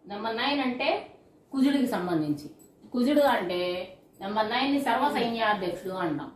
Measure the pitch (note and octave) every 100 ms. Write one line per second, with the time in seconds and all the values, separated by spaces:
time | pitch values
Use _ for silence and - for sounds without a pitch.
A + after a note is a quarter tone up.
0 | - G#3 A3 A3+ C4+ C#4+ B3+ B3 C#4 G4
1 | - - - - _ C4+ C4+ C#4 A#3+ G3+
2 | F3+ E3 D3+ D3 - - - - - B3
3 | A#3+ D4 C#4 A3+ F3+ F3+ F3+ F3+ F#3 -
4 | - - F#3+ G#3+ G#3+ A#3+ C#4 C#4 B3 A#3
5 | C#4 B3 A#3 A#3 G#3+ G#3 F3+ E3 F#3+ F#3
6 | E3+ C#3+ C#3